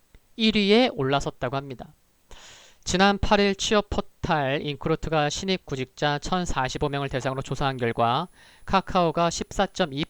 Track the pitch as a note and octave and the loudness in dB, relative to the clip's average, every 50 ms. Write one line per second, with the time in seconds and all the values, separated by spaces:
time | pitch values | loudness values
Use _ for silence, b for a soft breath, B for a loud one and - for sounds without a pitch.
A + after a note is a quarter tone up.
0 | _ _ - - _ _ _ - A3 A3 G#3 G#3+ G3+ G3 G#3 A#3 C4 A#3+ - - | _ _ -20 -20 _ _ _ 0 2 2 4 4 4 4 6 6 4 4 2 -2
1 | C3+ C3 C#3+ C#3 C#3 D#3+ - - - B2 B2 C#3 C#3 C#3 C3 A2 - - - _ | -2 0 0 0 -2 -4 -6 -6 -6 -4 -4 -6 -8 -8 -12 -16 -16 -18 -20 _
2 | _ _ _ _ _ - B B B B B B B B B B B - - F3+ | _ _ _ _ _ -20 B B B B B B B B B B B -2 2 4
3 | G3 G3+ G3+ G3 - - G#3+ G3+ G3+ G3+ G3 - - - A3 G#3 G3+ - - - | 4 4 4 2 2 2 4 4 4 4 2 0 0 0 2 2 0 0 -2 -6
4 | - - - _ - - E3+ D3+ C#3 C3 C#3 D#3 - D3 C#3 C3+ - E3 D#3+ D3+ | -6 -6 -8 _ -4 0 0 2 2 0 0 -2 -2 -4 -6 -4 -2 -2 -2 -2
5 | - D#3+ D#3 D#3 D3 D3 - - - F#3+ F#3+ F3 _ - D3 C3 C3 B2+ _ - | -2 0 0 2 2 0 -2 -4 -2 -2 -2 -4 _ -6 -6 -6 -6 -8 _ -2
6 | - D3 C#3+ C#3+ - - - F#3 F3 - - C#3+ C3 C3 - C#3+ D3+ D3 C#3 C#3 | 0 0 0 0 -2 -2 -2 -2 0 0 0 0 -2 -2 -2 -2 -4 -2 -2 -2
7 | C#3 C#3 - C3 A#2 C#3 C3 C3 C3+ - D3 - D3 C3+ C3+ C3 A#2+ A#2 A#2 - | -4 -4 -4 -4 -2 -4 -4 -4 -6 -6 -4 -4 -2 -2 -2 -2 -2 -2 0 0
8 | A#2 A#2 A#2+ C#3+ E3+ F3+ B B B B B B B - - F#3+ F3 - - F#3+ | 2 2 2 0 -2 -6 B B B B B B B 0 0 0 0 0 0 2
9 | F3 E3 D3+ E3+ E3+ E3+ - - - - - - G3+ F3+ - - F#3+ D#3 C3+ C#3 | 2 2 2 0 0 0 0 -4 -8 -6 -4 -2 -2 -2 -2 -4 -4 -4 -4 -6
10 | E3 | -6